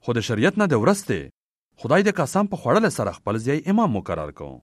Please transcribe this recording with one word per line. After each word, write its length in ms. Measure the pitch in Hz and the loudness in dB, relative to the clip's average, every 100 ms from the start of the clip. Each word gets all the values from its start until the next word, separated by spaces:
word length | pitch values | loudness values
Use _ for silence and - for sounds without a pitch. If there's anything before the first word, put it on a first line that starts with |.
خو 60 | - | -2
د 140 | 117 107 | -2 0
شریعت 260 | 107 147 202 | 2 2 2
نه 60 | 202 | 2
د 120 | 127 | 4
ورسته 360 | 123 202 - 92 67 _ _ _ _ _ | 2 0 0 -4 -4 _ _ _ _ _
خدای 220 | 117 160 | 0 2
د 120 | 208 - | 2 0
قسم 240 | 143 190 208 | -2 0 -2
په 40 | 202 | -2
خوړلو 300 | 120 175 220 - | 2 2 2 0
سره 180 | 104 - | -4 -4
خپل 160 | - 110 113 | -4 -4 -2
ځای 120 | 151 156 | -2 0
امام 180 | 202 214 104 | 2 2 0
مقرر 340 | 85 82 73 - | -4 -6 -6 -10
کو 100 | 73 64 | -14 -14